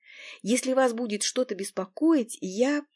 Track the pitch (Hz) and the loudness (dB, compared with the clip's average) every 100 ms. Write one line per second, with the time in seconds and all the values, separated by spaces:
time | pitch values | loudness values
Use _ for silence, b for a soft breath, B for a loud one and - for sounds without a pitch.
0 | B B B B - 247 262 262 262 226 | B B B B 0 0 2 2 2 2
1 | 240 208 - - 254 190 196 - 185 - | -4 -2 -2 -2 -4 -4 -6 -8 -8 0
2 | 320 311 226 - 185 190 254 294 294 | 4 4 2 -6 -6 0 0 0 -4